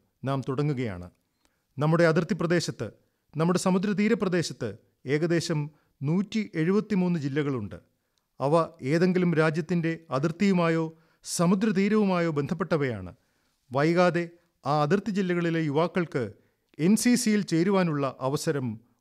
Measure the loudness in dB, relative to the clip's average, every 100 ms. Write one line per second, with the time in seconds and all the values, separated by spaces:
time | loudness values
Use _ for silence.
0 | _ _ -6 -4 -4 -2 -2 -2 -6 -8
1 | -14 -20 _ _ _ _ _ -2 2 4
2 | 4 4 0 -2 0 0 0 -6 -12 -12
3 | _ _ _ -2 0 2 2 0 0 0
4 | 0 0 0 -2 -2 -6 -8 -10 _ _
5 | -4 -2 0 0 0 -4 -6 -10 _ _
6 | -2 -2 -2 -4 -4 -2 0 0 0 0
7 | 0 -2 -2 -2 -2 -4 -6 -12 -18 _
8 | _ _ _ -6 0 2 0 -4 -2 2
9 | 2 2 2 2 2 0 -2 -2 -2 -6
10 | -4 -2 -2 2 2 4 2 0 -2 -8
11 | _ _ -8 0 2 4 2 2 2 2
12 | 2 2 0 -2 -4 -4 -2 -2 -2 -4
13 | -10 -16 _ _ _ _ _ 0 2 4
14 | 2 2 -4 -10 _ _ -2 0 2 0
15 | 0 -2 0 0 0 -2 0 0 0 -2
16 | -4 -4 -6 -8 _ _ _ -2 2 4
17 | 4 2 2 0 0 0 2 2 0 0
18 | -4 -4 -4 -2 -2 -4 -4 -8 -14 _